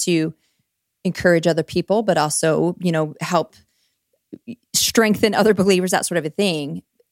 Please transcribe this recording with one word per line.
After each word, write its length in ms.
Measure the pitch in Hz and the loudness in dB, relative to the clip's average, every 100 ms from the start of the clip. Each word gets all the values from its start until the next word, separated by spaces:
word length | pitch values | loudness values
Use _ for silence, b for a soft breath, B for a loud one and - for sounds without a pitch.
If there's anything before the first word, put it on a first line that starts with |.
to 280 | - 170 160 - _ _ _ _ _ _ | -2 0 -2 -6 _ _ _ _ _ _
encourage 420 | 185 - 180 170 170 | -8 0 2 4 2
other 160 | 160 | 0
people, 400 | 156 180 - 208 | -2 -4 -2 0
but 140 | 214 160 | 0 0
also, 580 | 151 - 160 156 165 180 | 0 0 0 0 0 -2
you 100 | 175 | -2
know, 240 | 160 156 - | -2 -4 -6
help 340 | 160 175 160 _ _ _ _ _ _ _ _ - - - _ | -2 -2 -2 _ _ _ _ _ _ _ _ -20 -18 -20 _
strengthen 600 | - - - 220 196 220 | -4 0 2 2 2 2
other 180 | 202 226 | 4 2
believers, 360 | 202 190 185 185 | 4 4 2 2
that 160 | 180 - | -2 -2
sort 100 | 175 | -4
of 60 | |
a 60 | 151 | -4
thing. 520 | - 202 156 143 175 - _ _ | -2 -2 -2 -4 -8 -12 _ _